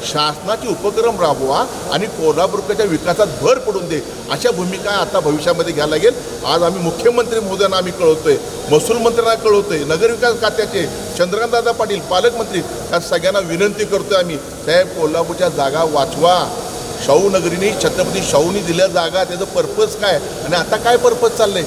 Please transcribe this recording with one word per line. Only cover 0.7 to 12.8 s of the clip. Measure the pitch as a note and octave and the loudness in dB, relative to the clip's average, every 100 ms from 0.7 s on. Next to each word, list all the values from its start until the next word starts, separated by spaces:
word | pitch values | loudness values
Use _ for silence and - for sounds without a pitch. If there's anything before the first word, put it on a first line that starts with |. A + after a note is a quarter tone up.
| E3+ G3+ G#3+ A#3 G#3 | -2 -2 2 0 2
राबवा | E3 C#3 C3 D3+ C4 - - | 0 2 0 0 -2 -6 -4
आणि | D3 G#3 - | -4 -4 0
कोल्हापूरच्या | D#3+ D3+ F#3 F#3+ - G#3 G#3 | 0 2 0 0 -4 0 0
विकासात | D3+ F3 E3+ G#3 C3 | 0 -2 2 0 2
भर | C#3 C4 | 2 2
पडून | A3 G3 F3 | 0 -4 -4
दे, | D#3 A#2+ - A#2 | -6 -6 -12 -8
अशा | D3 B3 | -6 -4
भूमिका | F3+ F3+ F#3+ G3+ | -4 -4 -4 -4
आता | G3+ F3 F#3+ | -2 0 0
भविष्यामध्ये | D#3 D3+ E3+ E3+ E3+ | 0 0 0 0 -2
घ्यायला | D3+ D3+ D#3 | -2 -2 2
लागेल. | G#3 B3+ - A#2+ B2+ | 2 0 -10 -8 -2
आज | D#3+ | 2
आम्ही | E3+ F#3+ | 2 0
मुख्यमंत्री | E3 E3 A#3 A#3+ G#3+ A3+ | -2 2 2 2 0 -2
महोदयांना | G3+ F#3 G3 F#3+ | -2 0 2 2
आम्ही | F3+ | -2
कळवतोय, | - E3+ D#3 D#3+ C3 - - - | 2 2 4 2 2 0 -8 2
महसूल | D3+ - A#3 | 2 2 2
मंत्र्यांना | A#3 A#3 A3+ A3+ | 2 2 2 2
कळवतोय, | A3 G3+ G3+ E3 C#3+ | 4 4 2 -2 0
नगरविकास | E3 A3+ A#3 A#3+ A3+ | 2 2 2 0 2
खात्याचे | A3 G#3 G#3+ G3 D3 - - - | 0 0 -2 -2 -4 -6 -8 -2
चंद्रकांतदादा | F3+ G3+ A#3 A#3 A#3 | 0 0 0 2 2
पाटील | A#3 G#3+ G3 D3 | 0 -2 -2 0
पालकमंत्री, | F3+ A3+ A#3 G3+ F#3 - E3 | 2 2 0 -4 -4 -6 -8